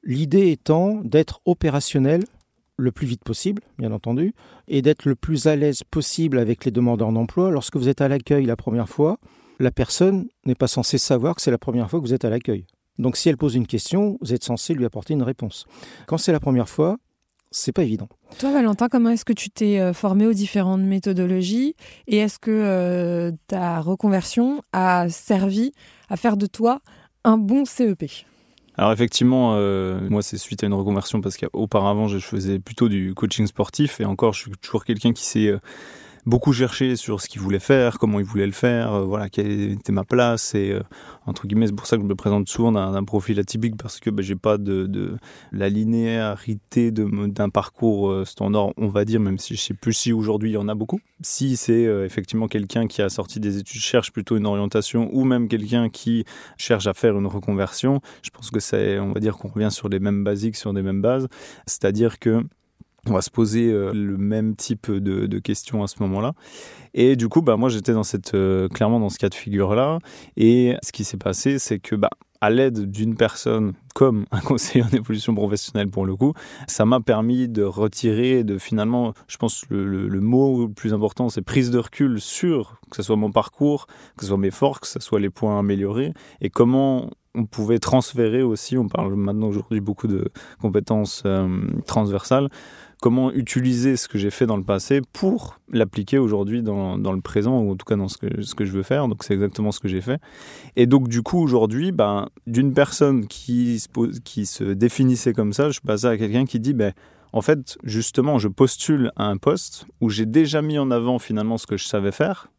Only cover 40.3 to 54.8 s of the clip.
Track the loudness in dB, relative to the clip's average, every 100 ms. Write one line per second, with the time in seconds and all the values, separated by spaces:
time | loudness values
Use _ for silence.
40.3 | 0 -2 -2 0 -2 -6 -16 -20 -14 -10
41.3 | -8 -2 2 2 0 -2 0 0 -2 0
42.3 | 0 0 0 2 2 0 -4 -2 -2 0
43.3 | -2 -2 -2 -4 -6 -10 -8 -4 -4 -4
44.3 | -2 0 0 0 -2 -2 -4 -6 -8 -14
45.3 | -20 -10 -4 -2 0 0 0 0 -2 -4
46.3 | -6 -8 -8 -2 0 2 0 -2 -2 -4
47.3 | -2 0 0 -2 0 0 2 0 -2 -4
48.3 | -4 0 0 0 -2 -2 0 0 2 0
49.3 | -2 -6 -6 -6 -4 -2 0 0 0 0
50.3 | -2 -2 -2 -2 -4 -4 -6 -8 -8 -4
51.3 | -2 -2 0 2 4 4 2 -2 -4 -4
52.3 | -4 -2 -4 -2 -2 -2 -2 -2 -2 -6
53.3 | -6 -4 -4 -8 -8 0 0 0 -4 -2
54.3 | -2 0 -2 0 -2